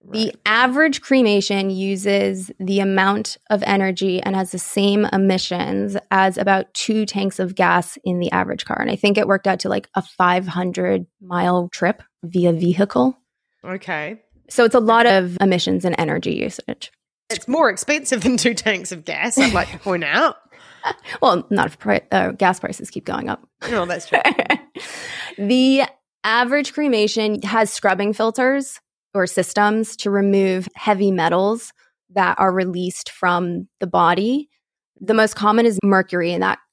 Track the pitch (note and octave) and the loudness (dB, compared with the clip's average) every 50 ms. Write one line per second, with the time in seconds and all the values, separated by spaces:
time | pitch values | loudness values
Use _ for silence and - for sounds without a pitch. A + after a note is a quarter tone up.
0 | _ - - A3 A3 - - _ _ G#3 G#3+ A3+ B3 B3+ B3+ C#4+ D#4 D#4+ C4+ - | _ -6 -4 -2 -2 -2 -4 _ _ 0 2 4 2 2 4 4 2 2 2 -2
1 | - - C4+ C4 B3 G#3+ G#3 G3+ G3 - G3+ G3 F#3+ G3 F#3+ F#3 F#3+ G3 G3 F#3 | 0 2 4 4 6 6 4 2 2 0 -2 0 0 -2 -2 -2 -2 -2 -4 -2
2 | G3 G3+ G3 G3 G3 G3 F#3+ F#3 F#3 - - _ F#3+ F#3 G3 G3 G3 G3 F#3+ F#3+ | 0 0 2 2 2 0 -2 -4 -8 -12 -12 _ -4 0 0 2 2 2 2 4
3 | F#3+ G3 G3+ G#3+ A3 - - _ _ _ G#3+ G3 - - G3+ G3+ F#3+ F#3+ F#3 - | 2 2 2 0 -4 -8 -10 _ _ _ 0 0 2 0 2 2 2 0 0 0
4 | F#3+ F#3+ F3+ F#3 - - F#3+ F#3+ F#3+ F3 - F3+ - - - G3+ G3 G3+ G3+ G#3+ | -2 0 -2 -2 -2 -2 -2 -2 -4 -4 -6 -10 -8 -4 0 2 2 4 4 2
5 | G#3 - - F#3+ G3 F#3+ F#3 F#3 - - F3+ F3 - - - G3 G3+ G3+ G3 G3 | 2 2 2 2 4 4 2 0 -2 -4 -4 -4 -4 -2 -2 -4 -4 -4 -6 -8
6 | - _ F#3 F#3+ F#3+ F#3+ F3+ - G3 G3 G3 F#3+ - _ _ - - - G#3+ A3 | -4 _ 2 2 2 2 2 0 2 2 2 2 0 _ _ -8 -4 -2 0 0
7 | G#3+ G3+ - G3 G3 G3 - - F#3 F3+ F#3+ - F#3 F3 F3 F3+ F3+ - - - | 0 -2 -2 -2 -2 -2 -2 -4 -6 -4 0 0 2 2 2 2 0 -2 -12 -8
8 | _ F#3 F3+ F3+ F3 - F#3 F#3 F#3 F3+ - - - - - - - - G3+ G3 | _ -4 -2 -2 -2 -2 0 -2 -2 -2 -4 -8 -6 -6 -6 -4 -4 -4 -4 0
9 | - G#3 G3+ G#3+ G#3+ - G3 F#3+ - G3 F#3 F#3 - G3 F#3+ G3 - _ - F#3+ | 0 2 2 2 2 2 0 0 2 -2 -2 -2 -2 -4 -4 -4 -6 _ -6 -6
10 | F#3+ - - - F#3 F3+ F3+ F#3 F#3+ F3+ E3 F3+ F3+ F3+ F3 F3+ F3+ F#3 G3 F#3 | -6 -6 -2 0 2 2 2 0 -2 -4 -4 -4 -4 -4 -4 -2 0 0 0 -2
11 | F3+ _ _ _ G3 F3+ F3+ F3 F3+ F3+ F3+ F3+ F3 F3+ - - F3 F3+ G#3+ - | -2 _ _ _ -12 -6 -4 0 0 2 2 0 0 -4 -4 -2 -2 -2 -2 -4
12 | - _ _ _ - E3 F3 F#3 F3 F3 E3+ D#3+ F3 E3+ E3+ F3 G3+ G3+ - B3 | -12 _ _ _ -16 -4 -2 2 2 2 2 2 2 0 2 2 0 0 2 2
13 | B3+ C4 B3+ _ _ _ _ _ _ _ _ _ - D#3+ F#3 F#3 - F#3 F3 D3+ | 2 2 0 _ _ _ _ _ _ _ _ _ -14 -12 -12 -12 -8 -8 -8 -6
14 | D3+ D#3 A3 A3 _ _ _ _ _ _ - - A#3+ A3+ - B3 A3 A3 A3+ A#3 | -6 -10 -12 -14 _ _ _ _ _ _ 0 2 2 4 4 2 4 4 4 4
15 | A#3 A#3+ G3 F#3+ F3+ F3+ F3 F3+ G3 F#3+ F3+ E3+ - F3+ F#3 F3+ F3+ F3+ E3 - | 6 6 4 4 2 0 -2 0 2 2 2 2 0 -2 -2 -2 0 -2 0 0
16 | E3 D3+ D3 - - - - - - - - - - - - _ - - _ _ | -2 -2 -2 -4 -4 -4 -4 -4 -6 -6 -8 -10 -12 -12 -12 _ -14 -20 _ _
17 | _ _ _ _ _ _ - - - - B3+ D#4+ D#4 A#3 F#3+ - - - D4 D#4 | _ _ _ _ _ _ -10 -10 -4 -2 0 2 2 2 2 -2 -2 -2 -2 -2
18 | C#4+ - C4 A3+ E3+ B3 B3 A3+ - B3+ A#3 - - A3 G3+ F3+ F#3 - F#3 E3 | 0 -2 -4 0 0 0 0 2 0 0 0 0 -2 -2 -2 -2 -6 -12 -14 -12
19 | D#3 - D#3+ D3 E3 A#3 - C4+ C4+ B3 G3+ F3+ - - F3+ F3 - G3+ F#3 E3+ | -10 -8 -6 -4 -4 -2 2 2 2 2 2 0 -2 -4 -10 -10 -4 -4 -4 -2
20 | E3 C#3+ D3+ A3+ D#4+ D4 - - _ _ _ - - - - - - - - - | -2 0 0 2 2 0 -2 -4 _ _ _ -20 -20 -20 -20 -8 -8 -8 -8 -8
21 | _ - - - - C4+ F3+ F3 - _ G3+ G3 - - - _ - G#3 G3+ - | _ -16 -4 0 2 2 2 2 0 _ 0 0 0 -2 -4 _ -2 -2 -2 -2
22 | - _ G3 F#3+ F#3 F#3 - - G3 F3+ F3+ - - - F#3+ - - - - - | -2 _ -2 0 0 -2 0 2 2 2 2 2 -6 -10 -10 -10 -14 -12 -12 -12
23 | _ - F#3 - - - - - _ _ _ _ - - A#3+ G#3 F3 F3 F3 E3 | _ -8 -8 -6 -6 -8 -8 -10 _ _ _ _ -8 -4 -4 -4 -2 -4 -6 -8
24 | - - - - - - F#4 - - - C#4 - - _ _ - - - - - | -4 -2 -2 0 0 0 0 -2 -2 -2 -4 -4 -4 _ _ -18 -16 -16 -14 -14
25 | - - - - - - - - G3+ G3+ B3 B3+ C4 C4+ C4+ C4+ - - - _ | -14 -12 -12 -12 -14 -14 -8 -6 -2 2 2 4 4 4 4 2 2 -2 -6 _
26 | _ _ _ _ - G#3+ A3 A#3 B3 A#3+ C4+ D4 C4+ - - - D4+ C#4+ B3 G#3+ | _ _ _ _ -4 0 2 2 2 2 0 -2 -2 -2 -4 -2 0 0 2 2
27 | G#3 G#3+ - A3+ G#3+ G#3+ G#3+ G3+ - G3 A3 A3+ A3 G#3 - - - G3+ F#3 F#3 | 0 0 0 -2 -2 -2 -2 -4 -4 -2 2 2 2 0 -2 -2 0 0 0 2
28 | G3+ G#3 G#3+ - A3 A3+ A3 - B3+ B3+ C4+ C#4 C4+ - - - _ _ _ _ | 0 -2 0 0 -2 -2 0 0 0 0 0 0 -4 -8 -14 -18 _ _ _ _
29 | _ _ - G3+ F3+ F3 - F#3 F3+ - - G#3 G#3 G#3 G#3+ A3 A3+ A3 - - | _ _ -2 -2 -2 0 0 -2 -2 0 0 2 2 2 2 0 -2 -4 -6 -6
30 | - G3+ G3 G3+ G3+ G3 G3 G3 F#3+ F#3+ F#3 F#3 F3+ - _ - - G#3+ G#3 F#3+ | -2 0 2 2 4 4 4 4 2 2 0 -2 -4 -8 _ -4 0 0 0 2
31 | G3+ G3 F#3+ F3+ D#3+ E3 E3+ F3+ F#3+ G3+ A3+ A#3 - - _ _ _ _ _ _ | 2 2 2 2 0 2 2 2 2 0 -2 -2 -8 -18 _ _ _ _ _ _
32 | _ _ F3+ G3 F#3 F3+ - - F#3+ F#3+ F#3 F#3+ F#3 F#3 F3 F3+ F3+ F3+ - - | _ _ _ 0 0 2 2 2 2 2 2 0 -2 -2 -4 -4 -6 -6 -8 -10
33 | - - - - - F3+ F3 F3 F3+ F3 F3 F3 F#3+ _ _ _ G3 F3 F3 F3+ | -14 -14 -8 -2 0 0 2 0 0 -2 -4 -6 -8 _ _ _ -6 -2 2 2
34 | E3+ E3 F3 F#3 G3+ A3+ C4 C#4+ D4 _ _ _ _ _ _ _ _ _ _ _ | 4 4 4 2 0 0 0 -2 -4 _ _ _ _ _ _ _ _ _ _ _
35 | F#3+ F#3 A3 A3 A3 - - - G#3 G#3 G#3+ A#3 A#3 A#3 G#3 F#3 G3+ G3 G3 F#3+ | -2 0 4 4 4 2 0 0 0 2 4 4 4 2 2 2 2 4 4 4
36 | F#3 - - F3+ E3 E3+ F3 F3 F#3+ F#3+ - - _ _ | 2 0 -2 -2 -2 -2 -2 0 0 -2 -2 -4 _ _